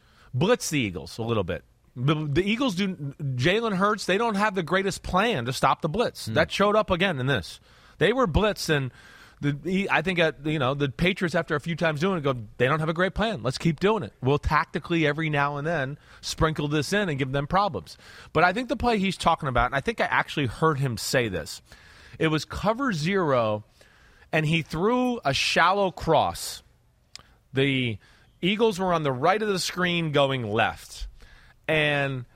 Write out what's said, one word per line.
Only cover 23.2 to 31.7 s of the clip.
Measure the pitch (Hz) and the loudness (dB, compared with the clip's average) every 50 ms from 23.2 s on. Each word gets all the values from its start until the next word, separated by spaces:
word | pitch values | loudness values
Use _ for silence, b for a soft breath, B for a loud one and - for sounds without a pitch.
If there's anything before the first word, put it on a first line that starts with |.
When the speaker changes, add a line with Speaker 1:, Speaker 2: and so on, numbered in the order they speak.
| 175 151 135 123 113 107 107 107 107 b b b b b b b b b b b b b - | 0 2 2 2 2 2 0 -2 -6 b b b b b b b b b b b b b -2
Speaker 1:
and | 156 156 | 0 0
he | 151 165 165 151 | 2 0 0 -2
threw | - - 156 180 220 247 247 254 247 240 226 - | -4 -4 -2 0 0 2 2 0 0 -2 -2 -2
a | 139 135 | -2 0
shallow | - - - - 185 165 175 190 202 202 185 | 0 0 0 2 4 4 4 4 2 0 0
cross. | - - - 165 160 131 104 87 85 - - - - - - _ _ _ _ _ _ _ _ _ - b b b b b b _ - | -2 -2 0 2 4 4 4 2 -2 -6 -10 -10 -12 -14 -16 _ _ _ _ _ _ _ _ _ -20 b b b b b b _ -2
The | 131 135 139 135 131 127 120 107 98 b b b b b b b _ - | 0 2 2 2 2 0 0 -2 -6 b b b b b b b _ 0
Eagles | 175 214 208 233 220 208 170 | 0 2 2 2 0 2 0
were | 190 185 175 | 0 0 0
on | 165 151 | 2 2
the | 143 | 0
right | 131 123 135 170 196 214 | 0 2 2 2 2 2
of | 220 | 0
the | 208 196 175 | -2 -2 -2
screen | - - - 180 180 175 175 170 165 156 | -4 -4 -2 -2 0 0 0 0 0 2
going | 143 147 139 135 135 131 117 104 | 2 4 4 4 2 -2 -2 0
left. | 104 113 107 92 82 - - - - - - - b b b b b b b b b b _ | 2 2 2 2 0 -4 -12 -18 -12 -12 -12 -12 b b b b b b b b b b _
And | - | 0